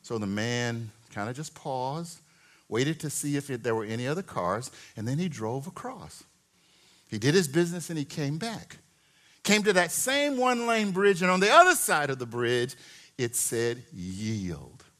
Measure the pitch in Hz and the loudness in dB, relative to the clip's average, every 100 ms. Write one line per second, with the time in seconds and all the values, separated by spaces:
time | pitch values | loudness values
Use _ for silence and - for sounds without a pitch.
0 | - 117 101 104 117 120 120 117 113 - | -6 -4 -2 -2 -2 -2 -2 -4 -8 -14
1 | _ 107 104 127 156 - 151 131 131 151 | _ -8 -8 -8 -12 -12 -8 -6 -6 -6
2 | 170 - _ _ _ _ _ 110 139 156 | -10 -16 _ _ _ _ _ 0 0 -2
3 | 151 - 147 143 139 123 120 113 104 113 | -6 -4 -2 -2 -4 -4 -2 -2 -2 -4
4 | 127 165 190 - 87 104 131 - - - | -4 -4 -6 -4 0 -2 -4 -16 -18 -8
5 | 110 143 180 120 110 131 156 - 247 247 | -4 -2 -4 -4 -4 -4 -8 -12 -12 -12
6 | - - - _ _ _ _ _ _ _ | -16 -20 -20 _ _ _ _ _ _ _
7 | _ 107 123 180 156 151 175 175 156 165 | _ -2 2 4 2 0 0 -4 -6 -6
8 | 139 - 143 156 226 220 - - _ _ | -6 -4 -4 -4 -6 -10 -14 -20 _ _
9 | _ _ _ _ - 208 208 185 165 - | _ _ _ _ 2 4 6 4 2 0
10 | 254 277 294 262 254 240 233 226 208 180 | 0 0 0 2 2 2 2 0 0 2
11 | 202 180 185 185 202 302 370 320 - 165 | 2 4 4 4 8 10 10 6 2 2
12 | 143 131 120 117 120 123 127 - - - | 0 -4 -6 -2 0 2 0 -6 -20 -20
13 | - - 117 - - 117 117 120 - 95 | -18 -6 -4 -2 -2 0 -2 -2 -10 -10
14 | 90 92 110 110 90 73 62 - - | -10 -6 -4 -4 -4 -8 -12 -20 -20